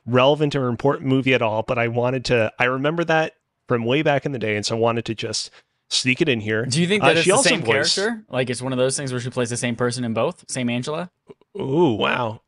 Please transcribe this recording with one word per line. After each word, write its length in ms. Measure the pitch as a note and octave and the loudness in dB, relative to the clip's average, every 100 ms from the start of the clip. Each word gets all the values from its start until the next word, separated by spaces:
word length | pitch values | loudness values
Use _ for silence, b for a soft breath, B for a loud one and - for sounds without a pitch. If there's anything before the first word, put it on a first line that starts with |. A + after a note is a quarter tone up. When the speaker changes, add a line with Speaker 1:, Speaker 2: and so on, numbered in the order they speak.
| A2+ | 0
Speaker 1:
relevant 500 | B2 C3+ D3 D3 C#3+ | 4 4 4 2 0
or 120 | B2+ | -2
important 400 | A#2+ C#3 C#3 C3+ | 0 0 0 0
movie 260 | C3+ C3 | 2 4
at 80 | B2 | 2
all," 220 | A2+ A2 | 2 0
but 140 | - A#2+ | -2 -2
I 100 | A#2 | 0
wanted 380 | A#2+ B2 C3 - | 0 0 -2 0
to, 260 | A#2+ G#2+ - | 2 2 0
I 60 | B2 | 0
remember 380 | C3 D3 E3+ E3+ | 0 -2 -2 0
that 300 | D#3+ D#3+ - _ _ - | 0 0 -6 _ _ -2
from 180 | A#2+ A2+ | 0 2
way 160 | C#3+ | 2
back 240 | D#3 C#3 D3+ | 2 0 -2
in 60 | |
the 80 | C3 | -4
day, 160 | A2 G#2+ | -2 -2
and 100 | G#2 | -2
so 100 | A#2 | 0
I 40 | |
wanted 260 | A#2 A#2 A2+ | 2 0 -2
to 100 | A2 | -6
just 340 | A2+ G#2+ - b b b - | -6 -6 -8 b b b -6
sneak 320 | - B2+ B2+ | -2 0 2
it 60 | D#3+ | 2
in 120 | A#2 | 0
here. 240 | G#2 A2 A#2+ | 0 -2 0
Speaker 2:
Do 160 | C#3 | 0
you 60 | F3 | 0
think 160 | G#3 | 2
Speaker 1:
Uh, 40 | C3+ | 4
Speaker 2:
that 80 | D#3+ | 4
it's 60 | |
Speaker 1:
she 60 | D#3+ | 4
Speaker 2:
the 40 | G3+ | 4
Speaker 1:
also 120 | F3 | 2
Speaker 2:
same 120 | D#3+ | 2
Speaker 1:
voiced 320 | A#2 C#3 D#3+ F#3+ | 0 0 0 -2
Speaker 2:
character? 280 | G#3 A3+ - | -2 -4 -6
Like, 200 | C3 B2 | -4 -4
it's 120 | A#2+ | -4
one 120 | B2+ | -4
of 40 | B2+ | 0
those 200 | C3 C3 | 0 -2
things 140 | C3+ | -4
where 80 | B2 | -6
she 80 | B2 | -4
plays 200 | B2+ A#2+ | -4 -4
the 80 | A#2+ | -2
same 180 | B2 A2+ | -4 -2
person 260 | B2 A#2 | -2 -2
in 100 | A#2+ | -4
both? 300 | A2+ C#3+ - - | 0 -2 -4 -10
Same 200 | C3+ A#2+ | -4 -2
Angela? 400 | A#2+ C3+ D#3 F3+ _ - - _ - | -2 -4 -6 -8 _ -20 -20 _ -8
Speaker 1:
Ooh, 360 | C3+ D3+ E3 | -2 2 2
wow. 480 | G#2 C3+ C3 A#2 A2 | 2 0 0 -4 -6